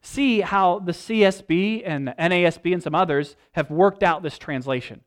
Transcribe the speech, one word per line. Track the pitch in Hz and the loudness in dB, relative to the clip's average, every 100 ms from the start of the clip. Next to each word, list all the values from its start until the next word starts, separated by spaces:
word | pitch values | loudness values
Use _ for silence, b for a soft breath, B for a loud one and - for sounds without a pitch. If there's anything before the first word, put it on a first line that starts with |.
see | - - 277 220 | -10 -2 2 2
how | 185 196 185 180 | 2 2 2 2
the | 175 | -2
C | 170 - 220 | -6 -4 2
S | 196 190 | 2 2
B | - 170 202 220 | 0 0 0 -2
and | 190 147 135 | -6 -6 -6
the | 127 | -2
N | 165 | 0
A | 180 175 | 2 2
S | 165 | 0
B | 170 | -2
and | 180 | -2
some | 175 160 | -2 0
others | 180 143 143 - _ | 0 0 -4 -10 _
have | 165 143 | -6 -2
worked | 151 196 196 | 2 2 4
out | 180 160 | 0 0
this | 160 - | -4 -10
translation. | - 135 131 127 - 104 | -8 -6 -4 -4 -6 -16